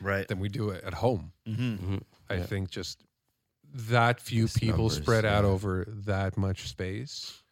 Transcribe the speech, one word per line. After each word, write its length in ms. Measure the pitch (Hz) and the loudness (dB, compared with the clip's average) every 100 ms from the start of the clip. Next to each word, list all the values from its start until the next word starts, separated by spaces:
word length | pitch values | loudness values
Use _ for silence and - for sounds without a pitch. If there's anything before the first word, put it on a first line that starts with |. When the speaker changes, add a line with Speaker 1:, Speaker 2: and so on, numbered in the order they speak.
Speaker 1:
Right. 260 | 95 98 95 | -2 -2 -2
Speaker 2:
than 120 | 95 | -4
we 100 | 101 | -2
do 220 | 101 104 | -2 -4
at 220 | 92 92 87 | -4 -8 0
home. 380 | 120 110 82 - - | 0 0 -4 -12 -6
Speaker 1:
Mm-hmm. 140 | 107 | -4
Speaker 3:
Mm-hmm. 360 | 123 104 92 95 - _ - | -2 -4 -4 -4 -6 _ -6
Speaker 2:
I 60 | 92 | -4
Speaker 3:
Yeah. 100 | 87 | -4
Speaker 2:
think 240 | 98 95 | -4 -6
just 340 | - 90 - _ _ _ _ _ _ 147 | -8 -10 -12 _ _ _ _ _ _ _
that 480 | 139 113 120 117 117 | -12 0 4 6 4
few 240 | - 117 113 | 0 2 2
Speaker 3:
Just 120 | - | 2
Speaker 2:
people 280 | 110 107 90 | 2 4 2
Speaker 3:
numbers, 100 | 76 | 2
Speaker 2:
spread 220 | 76 113 107 | 4 4 6
out 180 | 104 | 6
Speaker 3:
yeah. 60 | 101 | 6
Speaker 2:
over 360 | 95 101 92 90 107 101 | 4 0 -2 -4 -6 -2
that 320 | 98 95 92 | 0 0 0
much 320 | 98 92 - | 0 -2 -6
space 720 | - 92 101 135 - - - _ | -8 -6 -6 -8 -10 -12 -16 _